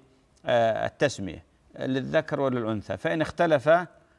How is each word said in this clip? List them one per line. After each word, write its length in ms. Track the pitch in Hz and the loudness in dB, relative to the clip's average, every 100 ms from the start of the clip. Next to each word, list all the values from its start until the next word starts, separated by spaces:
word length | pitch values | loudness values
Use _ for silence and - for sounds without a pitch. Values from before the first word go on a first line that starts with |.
| - _ _ _ - | -12 _ _ _ 0
آه، 400 | 123 113 107 58 | 2 2 0 -4
التسمية 580 | - 147 - 95 73 - _ _ - | 0 -2 -2 -8 -12 -16 _ _ -8
للذكر 640 | 135 131 131 156 151 143 | -4 -4 -2 -2 0 -2
وللأنثى، 560 | 135 127 110 110 - 101 | -2 -2 -2 -4 -6 -6
فإن 240 | 160 165 | -2 -2
اختلف 500 | 151 - 170 147 143 170 175 - _ | -2 0 2 4 4 4 2 -10 _